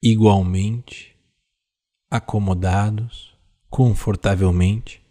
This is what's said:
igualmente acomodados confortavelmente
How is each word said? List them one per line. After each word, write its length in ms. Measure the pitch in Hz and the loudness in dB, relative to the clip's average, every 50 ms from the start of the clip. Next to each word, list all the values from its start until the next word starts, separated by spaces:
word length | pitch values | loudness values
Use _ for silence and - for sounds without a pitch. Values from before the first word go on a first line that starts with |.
| - | 2
igualmente 1120 | 120 110 110 110 107 101 98 92 90 92 92 95 104 113 120 120 - - - - - _ _ _ _ _ _ _ _ _ _ _ _ _ _ _ _ _ _ _ _ | 2 2 4 4 4 4 4 2 0 -2 -2 -2 -4 -6 -8 -10 -14 -20 -20 -20 -20 _ _ _ _ _ _ _ _ _ _ _ _ _ _ _ _ _ _ _ _
acomodados 1300 | - - - - - 107 101 95 92 90 90 92 90 98 101 107 107 107 113 117 - - - - _ _ _ _ _ _ _ _ | -6 -6 -6 -4 -4 -2 -2 0 -2 -2 0 0 0 0 0 -2 -2 -4 -6 -8 -12 -16 -20 -20 _ _ _ _ _ _ _ _
confortavelmente 1300 | - - 131 123 107 - - - 101 92 _ 98 98 90 95 92 87 90 90 95 101 113 - - - - _ _ | 0 2 2 2 2 0 -2 -2 -4 -2 _ -2 0 2 2 2 2 2 2 2 0 -2 -6 -12 -18 -20 _ _